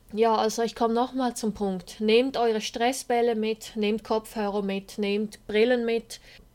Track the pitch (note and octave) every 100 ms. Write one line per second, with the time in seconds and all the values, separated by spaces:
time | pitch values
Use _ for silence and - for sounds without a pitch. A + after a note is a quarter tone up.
0 | - G#3 A3+ A3 A3 G#3+ A3+ - A3+ A3+
1 | B3+ C4 B3 A#3+ A3 G3+ G3+ F#3 - -
2 | G#3+ A3+ C4+ C4+ A#3 A3 G#3+ A#3 A#3+ C4+
3 | - A#3+ A#3+ A3 A3 A3 - A3 G#3 A3
4 | - A3 A3 A3+ G3+ G#3 G3 G3 G3 -
5 | G3+ G3+ G#3+ - - G#3 A#3 B3 A#3 A#3
6 | - - - - -